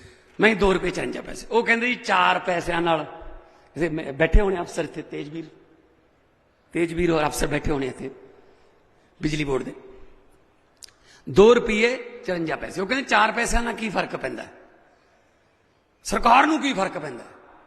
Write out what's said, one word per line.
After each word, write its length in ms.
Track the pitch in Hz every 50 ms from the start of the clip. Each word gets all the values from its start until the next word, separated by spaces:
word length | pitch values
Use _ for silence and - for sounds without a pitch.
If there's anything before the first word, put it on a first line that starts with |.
| - - - _ _ _ _ -
ਮੈਂ 100 | 190 220
ਕਿਹਾ, 100 | 220 175
"ਦੋ 140 | 202 190 190
ਰੁਪਏ 160 | 175 190 180
ਚੁਰੰਜਾ 320 | - 170 135 123 - -
ਪੈਸੇ।" 260 | - - - - - -
ਉਹ 120 | - 233 220
ਕਹਿੰਦੇ, 240 | 196 233 233 233 247
"ਜੀ, 80 | 233
ਚਾਰ 440 | 185 - 214 196 185 180 180 180 180
ਪੈਸਿਆਂ 420 | - 185 180 170 165 175 170 170
ਨਾਲ," 240 | 170 165 165 156 151 - - - - - - - - - - - _ _ -
ਇੱਥੇ 140 | 143 170 160
ਮੈਂ, 240 | 147 165 - 139 131
ਬੈਠੇ 280 | 143 165 160 - 214
ਹੋਣੇ 180 | 208 196 190 175
ਅਫਸਰ 240 | 170 - - 175 156
ਇੱਥੇ, 180 | 143 - 165
ਤੇਜਵੀਰ, 440 | - - 160 156 147 147 156 165 156 156 - - - _ _ _ _ _ _ _ _ _ _ _ _ _ _ _ _ _ _ _ _ _ -
ਤੇਜਵੀਰ 380 | 160 175 165 165 165 180 165
ਹੋਰ 140 | 165 156 151
ਅਫਸਰ 220 | 147 - - 143 139
ਬੈਠੇ 240 | 147 143 - 156
ਹੋਣੇ 160 | 151 135 135 127
ਇੱਥੇ 240 | 120 - - 131 - - - - - - - - - _ _ _ _ _ _ _ _ _ _ _ _ -
ਬਿਜਲੀ 220 | 151 156 151 - 135
ਬੋਰਡ 200 | 139 135 120 98
ਦੇ, 100 | - - - - - - - - - - - _ _ _ _ _ _ _ _ _ _ _ _ - - _ _ _ - - - - -
"ਦੋ 260 | 131 165 202 226 240
ਰੁਪਈਏ 420 | 233 233 220 214 214 226 240 262 254 - - - - - 185
ਚੁਰੰਜਾ 280 | 180 170 165 151 139
ਪੈਸੇ।" 260 | - 113 113 - 165
ਉਹ 60 | 196 190
ਕਹਿੰਦੇ, 180 | 254 277 269
"ਚਾਰ 260 | - 240 208 214 220
ਪੈਸਿਆਂ 300 | 190 233 233 - 220 233
ਨਾਲ 120 | 233 233 214
ਕੀ 160 | 226 226 214
ਫਰਕ 260 | 165 185 165 - 175
ਪੈਂਦਾ? 300 | - 135 131 117 110 - - - - - - _ _ _ _ _ _ _ _ _ _ _ _ _ _ _ _ _ _ _ _ _ _ _ _ _ _ -
ਸਰਕਾਰ 440 | - 202 220 - 233 233 262 302 302
ਨੂੰ 140 | 320 262
ਕੀ 120 | 233 277 233
ਫਰਕ 240 | 185 190 185 - 175
ਪੈਂਦਾ?" 260 | 147 143 123 113 - - - - - - - - -